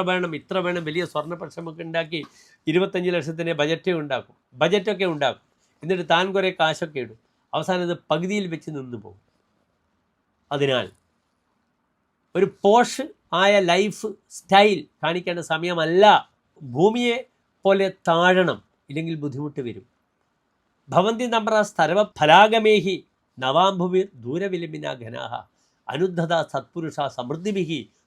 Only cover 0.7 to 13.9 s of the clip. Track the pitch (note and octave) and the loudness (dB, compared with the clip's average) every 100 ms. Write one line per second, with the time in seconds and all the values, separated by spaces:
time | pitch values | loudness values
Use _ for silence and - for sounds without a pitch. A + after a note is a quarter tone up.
0.7 | F3 D#3 D#3+ E3+ D3+ D3 F3 E3 - E3+ | -4 -4 -6 -4 -6 -8 -10 -12 -14 -14
1.7 | D#3+ E3 E3 D#3+ F3 G3 _ _ _ - | -12 -8 -6 -6 -8 -10 _ _ _ -2
2.7 | D#3+ F#3+ F#3+ F3+ F3 C#3+ D#3+ E3+ D#3 D3 | 0 0 0 -2 -2 -4 -6 -4 -2 0
3.7 | E3 F#3 E3+ D3 B2 - _ _ B2+ E3 | 0 -2 -2 -4 -6 -8 _ _ -2 0
4.7 | G3+ F#3+ F#3 F#3 D3+ C3+ G#2+ _ _ _ | 2 -2 -2 -2 0 -2 -4 _ _ _
5.7 | _ D#3 F#3 D#3+ E3+ F#3+ G3 F#3 - D#3+ | _ -6 -4 0 0 2 0 -2 0 -2
6.7 | D3+ E3 D3 A#2 A2 _ _ _ D3+ D#3+ | -2 -6 -8 -10 -12 _ _ _ -6 -4
7.7 | F3+ F3 E3+ - D#3 F3+ G#3 F#3 D#3+ - | -2 -4 -6 -4 -4 -2 -4 -4 -10 -10
8.7 | D3 C3 A#2 G2 G2 _ _ _ _ _ | -12 -12 -14 -16 -20 _ _ _ _ _
9.7 | _ _ _ _ _ _ _ _ C#3+ C#3 | _ _ _ _ _ _ _ _ -2 0
10.7 | B2+ F#2+ - _ _ _ _ _ _ _ | 0 -4 -12 _ _ _ _ _ _ _
11.7 | _ _ _ _ _ _ F3 G3 - G3+ | _ _ _ _ _ _ -2 -2 2 4
12.7 | A#3 A#3+ - D4+ - _ E3+ G3 G3+ F3+ | 4 4 -2 -10 -14 _ 2 4 4 4
13.7 | F3+ G#3 | 2 0